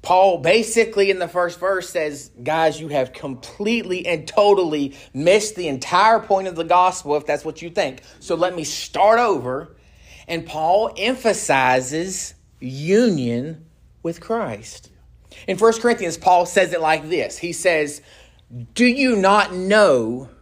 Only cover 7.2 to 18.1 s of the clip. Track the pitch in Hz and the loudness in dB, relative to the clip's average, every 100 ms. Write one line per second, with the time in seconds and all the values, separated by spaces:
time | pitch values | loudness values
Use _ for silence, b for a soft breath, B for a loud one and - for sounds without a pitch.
7.2 | 147 143 160 151 170 175 156 131 B B | -2 -6 -6 -12 -10 -4 -4 -6 B B
8.2 | - 165 180 180 151 - - - 196 226 | -6 -2 -2 -2 -10 -10 -10 2 4 4
9.2 | 240 170 123 131 165 _ b b b b | 2 0 -4 -8 -10 _ b b b b
10.2 | b 165 165 156 160 196 226 - 208 254 | b -10 -8 -4 2 2 2 -4 -4 -2
11.2 | 233 190 - 135 127 127 127 156 185 190 | -2 -2 0 2 4 2 0 -6 -6 -8
12.2 | - - _ _ 127 135 156 202 240 165 | -12 -16 _ _ -12 -10 0 2 2 0
13.2 | 120 117 143 160 - _ _ _ 170 170 | -2 -4 -6 -12 -18 _ _ _ -10 -10
14.2 | - 233 185 104 113 - - _ _ _ | -6 -6 -6 -8 -14 -20 -20 _ _ _
15.2 | _ B B 190 226 226 240 226 180 165 | _ B B 2 2 4 0 0 -4 -2
16.2 | 185 180 175 - 185 170 156 160 156 170 | 4 4 4 2 2 0 0 0 -2 -4
17.2 | 104 - 175 165 185 165 151 147 b | -4 -6 -10 -2 0 0 -2 -6 b